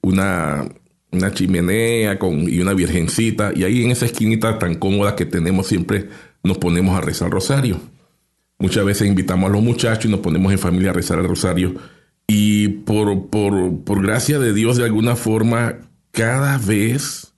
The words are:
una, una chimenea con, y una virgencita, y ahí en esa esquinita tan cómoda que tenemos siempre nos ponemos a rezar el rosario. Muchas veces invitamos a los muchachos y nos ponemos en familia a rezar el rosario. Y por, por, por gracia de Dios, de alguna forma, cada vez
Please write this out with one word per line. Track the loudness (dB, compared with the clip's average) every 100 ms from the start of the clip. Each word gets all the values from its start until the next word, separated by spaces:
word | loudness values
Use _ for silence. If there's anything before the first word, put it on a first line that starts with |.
una, | 2 2 2 0 -2 -4 -6 -12 _ _ _
una | -2 -2
chimenea | -2 0 0 0 0 0 0 0 -2
con, | -2 0 0
y | 0
una | 0
virgencita, | 0 0 0 0 0 0 0 -2 0
y |
ahí | 0 0
en | 0
esa | 0 -2
esquinita | 0 0 2 0 0
tan | -2 -2
cómoda | 0 2 0 -2
que | -2
tenemos | -2 0 0 0
siempre | -2 0 -4 -4 -16 -20 _
nos | -4 -2
ponemos | 0 2 2 0
a |
rezar | -2 -4 -2
el |
rosario. | -2 0 0 0 -4 -8 -20 _ _ _ _ _ _
Muchas | -2 2
veces | 0 2 2
invitamos | 2 2 0 2
a |
los | 2
muchachos | 2 2 0 0 0
y |
nos | 0
ponemos | 0 2 2
en | 2
familia | 2 2 0
a |
rezar | 0 -2 -2
el | 0
rosario. | 0 0 0 -2 -4 -16 -20 _ _ 0
Y | 2 4 2 0
por, | -2 -2 0 2 -2 -2
por, | 0 0 0 0 -4
por | -2 0
gracia | 0 0 0 0
de | 0
Dios, | 2 2 2
de | 2
alguna | 2 0 0
forma, | 0 2 2 2 -2 -6 -16 _ _
cada | -2 0 0 0 0
vez | 0 0 2 0 -4 -10 -16